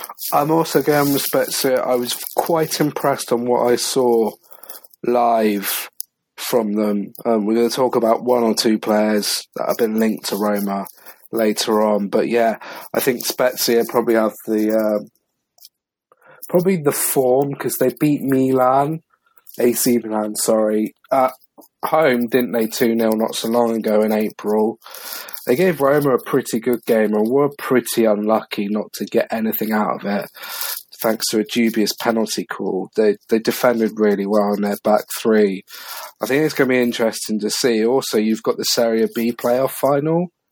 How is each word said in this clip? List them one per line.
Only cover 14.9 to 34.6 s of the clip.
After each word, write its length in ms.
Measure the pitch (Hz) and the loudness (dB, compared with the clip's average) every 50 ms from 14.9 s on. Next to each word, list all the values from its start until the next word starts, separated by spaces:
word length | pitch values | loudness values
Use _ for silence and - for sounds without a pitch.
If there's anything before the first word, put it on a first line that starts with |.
| 107 104 107 - _ _ _ _ _ _ _ _ _ _ - - _ _ _ _ _ _ _ _ _ _ _ - - - - - | -2 -2 -4 -8 _ _ _ _ _ _ _ _ _ _ -20 -20 _ _ _ _ _ _ _ _ _ _ _ -20 -20 -20 -6 -2
probably 280 | - 180 170 190 196 170 | 0 2 2 2 0 0
the 120 | 143 147 | 0 0
form, 640 | 135 - - - - 143 131 123 127 135 143 143 139 | 0 0 -2 -2 0 2 2 4 4 2 2 0 -2
'cause 220 | - - 123 - - | -4 -6 -4 -2 0
they 140 | 127 127 - - | 0 0 0 2
beat 220 | 151 151 147 - | 2 2 2 0
Milan, 800 | - 135 135 131 131 131 131 131 127 127 131 139 143 147 160 160 - _ _ _ _ _ _ _ _ - - - | 0 2 2 2 2 4 4 4 4 4 4 4 2 0 -2 -6 -10 _ _ _ _ _ _ _ _ -14 -4 0
A 140 | 120 123 | 2 2
C 260 | 113 - - 127 120 117 | 2 2 2 2 2 2
Milan, 360 | 110 110 110 107 107 107 107 | 0 -2 -2 -2 -2 -4 -4
sorry, 580 | - - - 110 110 110 107 107 107 110 - - _ _ - | -2 0 2 2 2 2 2 2 0 0 -2 -6 _ _ 0
at 200 | 139 135 - - - - _ _ _ - - - _ _ - | 2 2 2 2 -2 -6 _ _ _ -20 -20 -20 _ _ -4
home, 420 | - 160 160 160 143 123 120 120 | 0 2 4 4 4 4 2 0
didn't 260 | 110 - 127 123 - | 0 0 0 0 0
they, 140 | - 117 110 | -2 -2 -2
two 280 | 110 - - 127 117 113 | -2 0 0 2 2 2
nil 180 | 117 113 110 | 2 2 2
not 220 | 110 110 110 113 - | 2 0 0 -2 -2
so 140 | - - 113 | -4 -4 0
long 280 | 117 120 120 113 113 | 2 2 2 2 0
ago 260 | 113 107 110 107 107 | -2 0 0 2 2
in 80 | 107 107 | 2 2
April. 680 | 107 107 107 101 - - - 104 107 107 107 113 110 - - - - - - - - - - - - - - | 2 0 0 -2 -4 -6 -4 -2 0 2 0 0 -2 -6 -12 -20 -18 -16 -14 -14 -14 -14 -14 -14 -16 -6 -2
They 80 | - 127 | 0 2
gave 240 | 139 185 190 165 135 | 2 2 2 2 2
Roma 340 | 139 135 147 151 143 139 123 | 2 2 4 4 2 2 2
a 80 | 113 | 0
pretty 360 | - - - 135 117 - - 113 | 0 0 -2 -2 0 -2 -4 -2
good 240 | - 123 123 110 - | 0 -2 -2 0 0
game 300 | - 120 110 107 104 107 | 2 2 4 2 2 2
and 160 | 104 107 113 | 2 2 2
were 200 | 127 139 147 139 139 - | 2 2 2 0 -2 -6
pretty 460 | - - 131 120 - - - 117 113 | -2 0 2 2 0 0 0 2 2
unlucky 640 | 110 104 101 104 107 110 104 - - - 110 104 101 | 2 2 2 0 0 0 0 -2 -4 -6 -6 -4 -2
not 240 | 104 107 - - - | -4 -4 -6 -6 -8
to 100 | - 107 | -10 -6
get 280 | - - - - - | -2 -2 -2 -2 -2
anything 400 | - 113 110 220 - - 214 214 | -2 -2 -2 -2 -4 -4 -4 -2
out 280 | - 214 208 - - 208 | -2 0 0 -2 -4 -4
of 40 | 202 | -4
it, 260 | 202 202 202 - - - - - - - - - - - - - _ - - | -4 -4 -4 -6 -8 -14 -16 -14 -12 -10 -10 -10 -10 -10 -12 -14 _ -8 -4
thanks 260 | - 113 110 - - - | -2 -2 -2 -2 -2 -2
to 100 | - 107 | 0 0
a 40 | 104 | -2
dubious 480 | - - 123 117 113 107 113 104 98 | 0 0 0 0 2 2 0 0 -2
penalty 520 | - - - 117 113 113 110 107 - - 92 | -2 -2 -2 -2 0 0 -2 -2 -4 -6 -6
call. 460 | - - - 98 92 95 92 92 - - | -8 -8 -8 -6 -4 -4 -4 -6 -4 -2
They, 200 | - 110 104 101 - _ - | 0 2 2 0 -2 _ -2
they 100 | 117 110 | -2 -2
defended 540 | 113 123 117 - - 127 120 113 113 107 110 107 | 0 -2 -2 0 0 0 2 2 0 -2 0 0
really 260 | 107 104 101 98 98 | 2 2 2 0 0
well 260 | 98 107 104 101 101 104 | 0 0 2 2 2 0
in 80 | 101 | -2